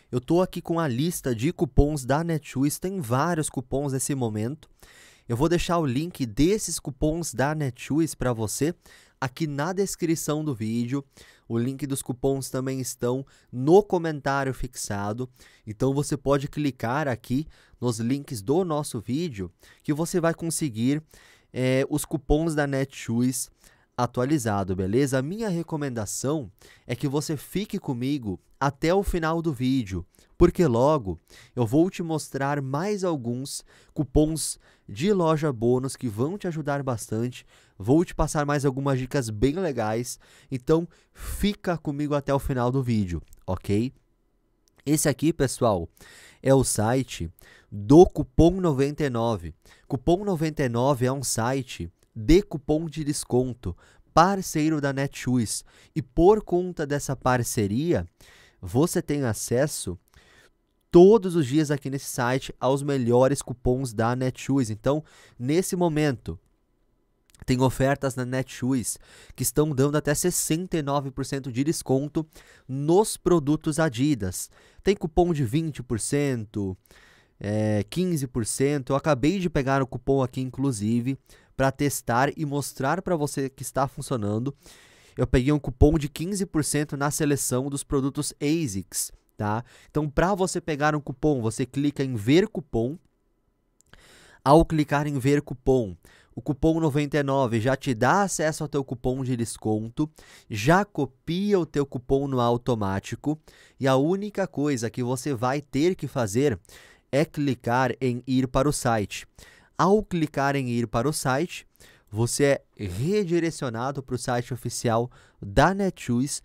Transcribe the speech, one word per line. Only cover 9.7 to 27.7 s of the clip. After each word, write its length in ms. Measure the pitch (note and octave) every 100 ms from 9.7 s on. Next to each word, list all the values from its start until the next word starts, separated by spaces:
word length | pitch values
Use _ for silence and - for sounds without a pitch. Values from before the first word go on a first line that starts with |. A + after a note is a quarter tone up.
descrição 720 | F#3+ F#3+ - E3 - - D3+
do 100 | D#3
vídeo. 500 | A2 A2 A#2 A#2+ C#3 - - - _ -
O 100 | A#2
link 300 | B2 C3+ C3+
dos 140 | C3+
cupons 480 | - B2+ C#3 C3+ B2+
também 280 | C3 C3 C3+
estão 480 | B2 - B2 C3 C#3 _ _
no 320 | B2 C#3 F#3+
comentário 720 | G3+ F3+ E3 D3+ C#3 C#3 C3
fixado. 760 | B2+ B2 - - G2+ G2+ A#2 B2+ _ - _ -
Então 260 | G#2 C3
você 240 | C#3 C#3+ D3+
pode 300 | C3+ C#3+ C#3+
clicar 600 | D3+ C#3+ - A2+ C#3 D3
aqui 400 | A2 - B2+ D#3+ - _ -
nos 180 | B2 A2
links 420 | A#2 C#3 C#3+ A2+
do 240 | G2 D#3+
nosso 360 | F3+ D3+ D3 A#2
vídeo 500 | G#2 C3+ F3 G2+ F2 _ - -
que 100 | -
você 280 | D3+ E3+ F3+
vai 140 | E3
conseguir, 680 | E3 E3 - D#3 G#2+ B2 D3+ - - - _ _
é, 360 | A#2+ B2+ C3 C3+
os 160 | D3
cupons 500 | - D#3 - D3 E3
da 120 | D3+ C#3+
Netshoes 840 | C3+ C#3 - - A#2 B2+ C3 - _ - _ _ -
atualizado, 800 | A#2+ B2 C3 D#3 A2 G2+ F#2+ F#2
beleza? 420 | F#2+ A#2+ C#3 C3
A 40 |
minha 260 | C#3 G#3+ A3
recomendação 1040 | E3+ D#3+ D#3 C#3+ A#2 G#2 - B2+ D#3+ G2+ - - - -
é 80 |
que 140 | B2 C#3+
você 300 | D3 - D3+
fique 400 | - F3+ G#3+